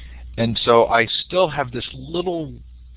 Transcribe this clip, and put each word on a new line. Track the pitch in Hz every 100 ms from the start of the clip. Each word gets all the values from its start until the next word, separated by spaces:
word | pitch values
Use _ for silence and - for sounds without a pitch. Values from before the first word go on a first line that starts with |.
| - - - -
And | 117 107
so | 127 117 -
I | 117 113
still | - - 180 175
have | 143 127
this | 120 -
little | 135 135 170 180 170 147 120 - - -